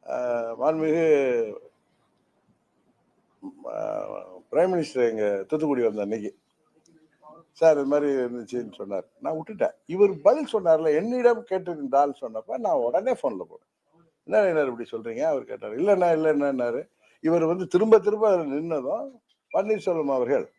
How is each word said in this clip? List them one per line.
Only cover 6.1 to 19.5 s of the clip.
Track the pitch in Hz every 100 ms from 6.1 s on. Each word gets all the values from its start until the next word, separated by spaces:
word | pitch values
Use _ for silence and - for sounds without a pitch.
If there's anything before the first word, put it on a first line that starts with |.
| 113 101 - _ _ _ _ _ _ _ _ - - _
"சார், | - 165
இது | 151 139
மாதிரி | 147 143
இருந்துச்சுன்னு" | 135 123 120 110 123 110
சொன்னார். | - 101 98 - _
நான் | - 160
விட்டுட்டேன். | 156 208 - - _
இவர் | 180 202 180
பதில் | 185 277 302
சொன்னார்ல, | 220 175 160 160 151
"என்னிடம் | 208 247 240 226 -
கேட்டிருந்தால்" | 190 170 160 139 135 143 131
சொன்னப்ப | 123 110 147 247
நான் | 220
உடனே | 151 120 156 226
போன்ல | 247 135 101 85
போனேன். | - _ _ _ _ _ _ -
"என்ன | 214
நயினார் | 196 160 139
இப்படி | 117 120
சொல்றீங்க?" | 113 110 113
அவர் | 156 143
கேட்டார். | - 113 107 113
"இல்லைண்ணா, | 190 190 175 160
இல்லைண்ணாரு." | 160 147 143 135 120 120 - _ _ _
இவர் | 160 170 160
வந்து | 180 185
திரும்ப | 180 220 220
திரும்ப | 202 208 214
அதுல | 185
நின்னதும் | 151 139 165 160 127 208 269 254 _ _ _